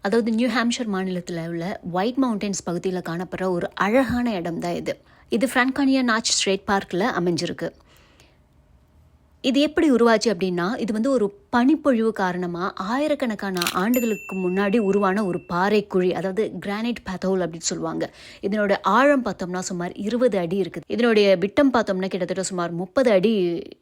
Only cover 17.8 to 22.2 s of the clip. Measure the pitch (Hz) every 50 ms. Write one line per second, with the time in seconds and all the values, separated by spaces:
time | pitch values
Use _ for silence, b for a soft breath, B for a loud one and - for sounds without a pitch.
17.8 | 160 160 165 165 165 - B B B B B B - 202 202 214 208 202 202 -
18.8 | - 196 196 226 269 294 294 269 233 208 185 - 196 175 180 185 180 - 190 175
19.8 | 175 180 - - 202 208 226 240 254 247 202 196 175 165 180 202 185 165 - 170
20.8 | 151 _ - 214 233 240 226 214 202 196 190 180 180 202 - - 294 277 247 247
21.8 | 214 - 196 185 190 190 - 185